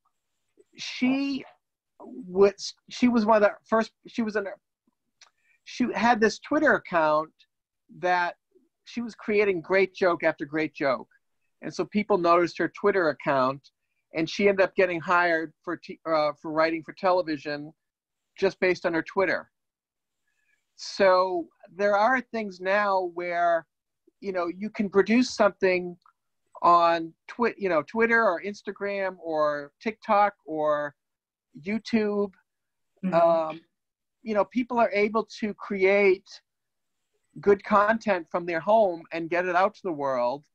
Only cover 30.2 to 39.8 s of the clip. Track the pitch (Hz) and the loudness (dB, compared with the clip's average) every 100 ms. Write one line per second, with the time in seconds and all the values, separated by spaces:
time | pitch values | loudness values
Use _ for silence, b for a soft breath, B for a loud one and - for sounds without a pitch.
30.2 | 202 - - 156 151 147 147 - _ _ | 2 -2 -10 -2 0 0 -4 -10 _ _
31.2 | _ _ _ 156 160 220 - 226 208 208 | _ _ _ -14 -8 -6 -2 -2 0 -2
32.2 | 202 - _ _ _ _ _ _ 190 165 | -4 -8 _ _ _ _ _ _ -2 2
33.2 | 170 165 160 160 _ _ _ _ _ _ | 4 2 -2 -8 _ _ _ _ _ _
34.2 | 220 208 190 240 247 240 208 202 214 220 | -4 -2 -2 -2 -2 0 0 2 0 -2
35.2 | 214 - 214 - - 202 190 202 202 190 | -6 -6 -8 -8 -8 0 2 4 4 2
36.2 | - - _ _ _ _ _ _ _ _ | -4 -20 _ _ _ _ _ _ _ _
37.2 | _ 147 196 202 - 208 208 226 220 185 | _ -2 2 2 2 2 2 0 0 -2
38.2 | 160 185 175 165 190 220 202 165 160 165 | -2 -6 -4 -4 2 2 2 -2 -8 -8
39.2 | 165 170 180 175 196 - | -4 -2 0 2 0 -2